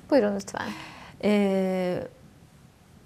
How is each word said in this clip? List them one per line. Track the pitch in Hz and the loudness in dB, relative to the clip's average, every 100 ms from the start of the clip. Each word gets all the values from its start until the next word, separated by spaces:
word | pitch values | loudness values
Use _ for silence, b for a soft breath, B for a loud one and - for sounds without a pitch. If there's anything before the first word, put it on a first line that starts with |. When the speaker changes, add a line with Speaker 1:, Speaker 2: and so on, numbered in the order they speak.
| - | 2
Speaker 1:
Buyurun | 285 208 202 | 4 4 0
lütfen. | - - - 208 B B B B | -6 -8 -8 -8 B B B B
Speaker 2:
Ee, | 202 208 202 190 190 185 180 180 - - - - - - - _ - - | 2 4 4 2 0 0 -2 -2 -6 -14 -20 -20 -20 -20 -20 _ -20 -20